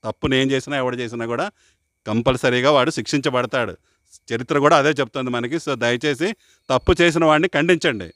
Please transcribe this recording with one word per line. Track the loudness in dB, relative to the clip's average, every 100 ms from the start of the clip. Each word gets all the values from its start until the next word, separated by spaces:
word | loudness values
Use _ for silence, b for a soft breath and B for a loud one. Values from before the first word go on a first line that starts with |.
| -8
తప్పు | -6 -2
నేను | 0 2
చేసినా | -2 -2 -4
ఎవడు | -4 -4
చేసినా | -8 -8 -6
కూడా | -4 -6 _ _ _ _ _ -4
కంపల్సరీగా | -2 0 0 2 2 4
వాడు | 4 2
శిక్షించబడతాడు. | -2 -4 -2 0 -2 -2 -2 -4 -8 _ _ _ _ -8
చరిత్ర | -8 -2 2
కూడా | 4 4
అదే | 4
చెప్తుంది | 0 -2 -4 -4
మనకి. | -4 -4 -6
So, | -6 -2
దయచేసి | -2 0 -2 -2 -4 -6 b b _
తప్పు | -2 2 2
చేసిన | 4 4 4
వాడిని | 4 2
ఖండించండి | 0 2 2 0 -4 -10